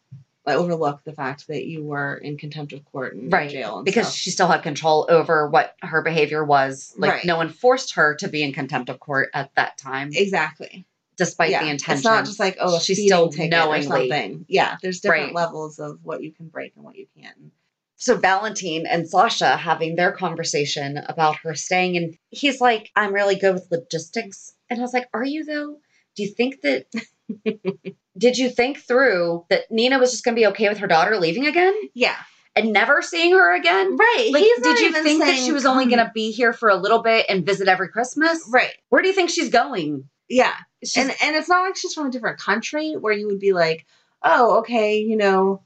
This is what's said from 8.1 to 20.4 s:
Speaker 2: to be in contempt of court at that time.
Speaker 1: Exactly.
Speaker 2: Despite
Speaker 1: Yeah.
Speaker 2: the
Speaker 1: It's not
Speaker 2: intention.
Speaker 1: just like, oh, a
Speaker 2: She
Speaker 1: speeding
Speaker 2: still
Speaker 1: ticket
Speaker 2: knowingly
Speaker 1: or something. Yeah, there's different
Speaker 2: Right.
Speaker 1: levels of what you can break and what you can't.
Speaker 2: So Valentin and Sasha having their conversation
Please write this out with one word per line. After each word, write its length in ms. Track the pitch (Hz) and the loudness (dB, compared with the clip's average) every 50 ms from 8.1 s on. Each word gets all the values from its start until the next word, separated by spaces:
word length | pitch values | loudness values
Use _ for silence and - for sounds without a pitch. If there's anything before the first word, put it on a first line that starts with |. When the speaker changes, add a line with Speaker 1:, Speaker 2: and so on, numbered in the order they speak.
| 147 | 2
Speaker 2:
to 120 | - 202 147 | -2 -6 -6
be 160 | 147 151 151 | -4 -4 -4
in 100 | 139 135 | -4 -4
contempt 360 | 156 135 131 151 135 123 127 | -6 -8 -6 -6 -6 -6 -6
of 100 | 131 - | -10 -12
court 300 | - - 139 135 135 - - | -10 -4 -2 -2 -2 -2 -4
at 200 | 143 139 - _ | -6 -8 -2 _
that 220 | 151 127 - - - | -2 -2 -2 -4 -12
time. 320 | - 135 131 135 143 147 147 | -12 -10 -8 -8 -8 -6 -2
Speaker 1:
Exactly. 720 | 165 202 196 190 165 156 156 156 _ - - - 185 180 _ _ _ _ _ _ | -2 0 0 0 -2 -2 -4 -6 _ -20 -20 -20 -20 -20 _ _ _ _ _ _
Speaker 2:
Despite 360 | - 180 170 - - 196 196 | -4 -4 -4 0 -2 0 0
Speaker 1:
Yeah. 120 | - - 151 | 0 0 -2
Speaker 2:
the 60 | 156 | -2
Speaker 1:
It's 180 | 147 143 - 156 | -4 -6 -4 -4
not 80 | 151 139 | -4 0
Speaker 2:
intention. 280 | 139 226 226 208 - | 2 2 2 2 0
Speaker 1:
just 140 | - 202 - | -2 -4 -2
like, 180 | 208 190 190 - | -2 -2 -2 -2
oh, 160 | 151 180 170 165 | 0 0 0 0
a 20 | |
Speaker 2:
She 140 | 170 - 190 | 0 0 -2
Speaker 1:
speeding 120 | 196 208 196 | 2 4 4
Speaker 2:
still 200 | 190 175 170 165 | 4 6 4 2
Speaker 1:
ticket 220 | 143 151 160 160 | 0 -4 -2 0
Speaker 2:
knowingly 280 | 170 170 160 156 151 147 | 2 2 2 2 2 0
Speaker 1:
or 40 | 143 | -2
something. 640 | 139 135 131 131 127 151 143 113 95 127 156 - - | 0 0 0 0 0 -2 -2 -4 -6 -10 -14 -8 -2
Yeah, 280 | 180 180 135 - - 165 | 0 0 0 0 -2 -6
there's 180 | - 185 185 175 | -8 -8 -8 -4
different 280 | - 202 165 156 143 135 | -2 0 0 0 0 -4
Speaker 2:
Right. 80 | - | -4
Speaker 1:
levels 440 | 170 170 165 151 156 156 156 151 - | -4 -4 -4 -4 -8 -12 -12 -12 -12
of 200 | 151 147 151 165 165 | -12 -14 -14 -14 -12
what 200 | 165 156 - - | -12 -10 -10 -10
you 80 | 156 | -14
can 160 | 160 _ 165 156 | -16 _ -20 -16
break 260 | 151 135 135 131 - | -14 -14 -14 -14 -16
and 80 | 143 147 | _ -20
what 120 | 156 - 131 | -20 -20 -20
you 80 | - - _ 151 | -20 -20 _ _
can't. 340 | 151 110 - _ 147 151 _ _ _ _ _ _ _ _ _ | -20 -20 -20 _ -20 -20 _ _ _ _ _ _ _ _ _
Speaker 2:
So 220 | _ - 247 226 185 | _ 0 0 0 2
Valentin 680 | 180 185 190 196 214 220 190 196 185 175 156 160 156 | 2 2 2 0 -2 -4 -8 -8 -8 -6 -6 -6 -4
and 220 | - 151 170 160 - | -4 -4 -4 -4 0
Sasha 480 | - 185 214 226 - - 175 139 135 | 2 2 4 4 2 0 2 2 0
having 400 | 147 151 170 160 156 165 160 165 | 0 0 -2 -2 -2 -2 -4 0
their 160 | 175 180 185 | 0 0 0
conversation 840 | 185 - 185 170 165 165 | 0 -2 -6 -6 -6 -6